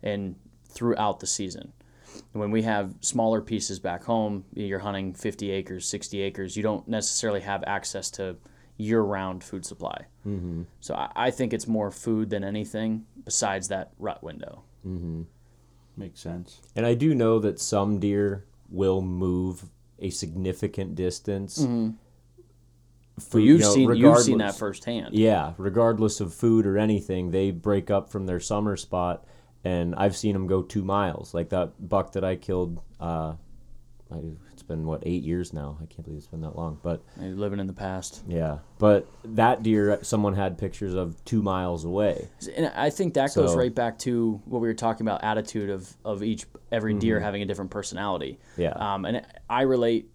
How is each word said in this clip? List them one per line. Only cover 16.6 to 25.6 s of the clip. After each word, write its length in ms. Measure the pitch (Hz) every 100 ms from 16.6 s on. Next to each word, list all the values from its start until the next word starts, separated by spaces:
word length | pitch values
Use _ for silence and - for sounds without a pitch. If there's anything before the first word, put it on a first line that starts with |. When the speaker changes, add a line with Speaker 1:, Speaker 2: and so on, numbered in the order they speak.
| - -
Speaker 2:
And 100 | 117
I 80 |
do 220 | 120 156 139
know 240 | 117 117
that 200 | 104 87
some 400 | - 104 101 104
deer 460 | 101 101 101 98 - - -
will 320 | 87 95 95
move 640 | 92 90 92 90 92 87 87 _ _ -
a 100 | 98
significant 840 | - 85 85 92 90 104 - 95 87
distance. 640 | 90 90 - 98 98 -
Speaker 1:
Mm-hmm. 320 | 139 117 110 110 _ _ _ _ - _ _ _ _ _ _ -
Speaker 2:
Food, 240 | - 113
Speaker 1:
You've 160 | 110 160
Speaker 2:
you 60 | 208
know, 80 |
Speaker 1:
seen, 220 | 117 127 120
you've 220 | 120 120
seen 180 | 120 117
that 160 | 104 98
Speaker 2:
regardless. 40 |
Speaker 1:
firsthand. 540 | 107 98 - 117 - 107
Speaker 2:
Yeah, 380 | 110 101 76
regardless 600 | 87